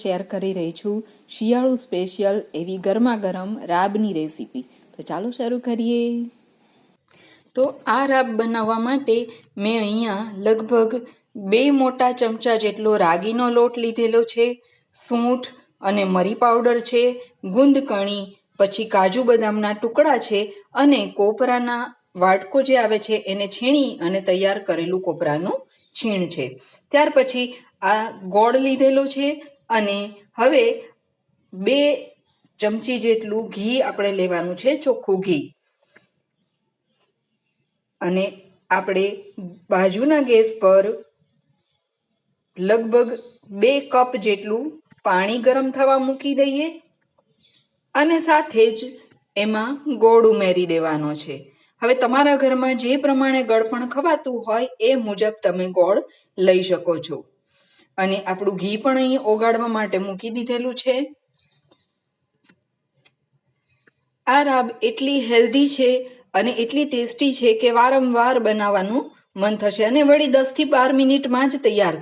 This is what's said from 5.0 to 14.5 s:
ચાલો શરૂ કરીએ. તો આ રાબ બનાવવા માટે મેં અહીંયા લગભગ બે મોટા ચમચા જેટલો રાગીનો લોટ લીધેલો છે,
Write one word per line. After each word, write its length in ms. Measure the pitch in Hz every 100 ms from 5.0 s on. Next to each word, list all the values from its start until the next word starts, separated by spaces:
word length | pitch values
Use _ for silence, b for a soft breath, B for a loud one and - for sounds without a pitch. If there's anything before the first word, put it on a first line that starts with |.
| -
ચાલો 240 | 160 240 240
શરૂ 200 | 240 247
કરીએ. 460 | 247 233 233 240 233 240 240 - _ _ _ _ _ _ _ b b b _ 247
તો 80 | 277 - -
આ 100 | 240 277
રાબ 200 | 262 240 220
બનાવવા 400 | 226 233 220 226 233
માટે 300 | 269 233 233 240 B B -
મેં 200 | 214 226
અહીંયા 500 | 208 220 226 196 220 196
લગભગ 480 | 208 220 220 233 220 247 B B _ 220 190
બે 120 | 226 285 269
મોટા 320 | 262 254 254 247
ચમચા 340 | 226 226 240 220
જેટલો 320 | 214 208 214 208
રાગીનો 460 | 170 180 208 233 247
લોટ 320 | 240 240 240
લીધેલો 400 | 233 226 226 233 226
છે, 160 | 233 240